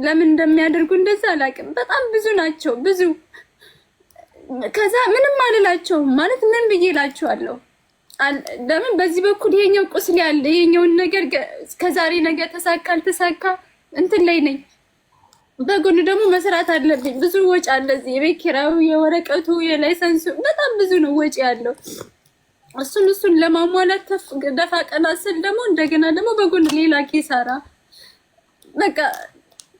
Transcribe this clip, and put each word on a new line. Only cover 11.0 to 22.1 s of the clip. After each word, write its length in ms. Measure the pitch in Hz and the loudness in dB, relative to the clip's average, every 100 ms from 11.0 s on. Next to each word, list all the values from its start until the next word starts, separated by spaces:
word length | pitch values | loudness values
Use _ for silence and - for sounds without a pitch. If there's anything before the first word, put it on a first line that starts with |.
| 359 381 294 | 0 -2 -2
ገ-፣ 220 | 269 - - - - | -4 -6 -14 -18 -6
ከዛሬ 360 | 359 320 330 349 | -4 0 0 0
ነገ 180 | 320 320 330 | 0 -2 -6
ተሳካ 360 | 349 349 330 349 | -6 -4 -2 -2
አልተሳካ 520 | 349 370 - 349 330 381 370 _ _ _ | -2 -2 -2 -2 -2 -4 -4 _ _ _
እንትን 300 | 277 359 403 | -4 0 2
ላይ 160 | 349 339 | 4 2
ነኝ። 160 | 285 269 - _ _ _ _ _ _ _ _ - | 0 -2 -12 _ _ _ _ _ _ _ _ -10
በጎን 400 | 254 403 381 339 | -2 0 2 2
ደግሞ 200 | 349 392 415 | 2 2 2
መስራት 400 | 359 370 339 349 | 2 0 -2 0
አለብኝ። 460 | 320 294 285 269 254 | 0 2 0 -2 -2
ብዙ 180 | 339 392 | -2 2
ወጪ 220 | 370 359 - | 2 2 0
አለ 200 | 269 269 | -2 0
እዚህ 200 | 269 254 | -4 -2
የቤት 260 | 262 311 330 | -2 -2 -2
ኪራዩ፣ 360 | 339 269 294 330 | -2 -2 0 2
የወረቀቱ፣ 680 | 320 311 311 339 339 294 330 339 | 2 2 2 0 -2 -4 -2 -2
የላይሰንሱ 640 | 330 302 294 349 349 320 370 - | 0 0 0 0 0 0 -2 -4
በጣም 340 | 554 622 571 440 | -2 0 -2 0
ብዙ 160 | 381 359 | 2 2
ነው 140 | 302 285 | 2 0
ወጪ 200 | 302 - | -2 -2
ያለው። 340 | 254 240 240 - - - - | -2 -2 -6 -8 -14 -18 -18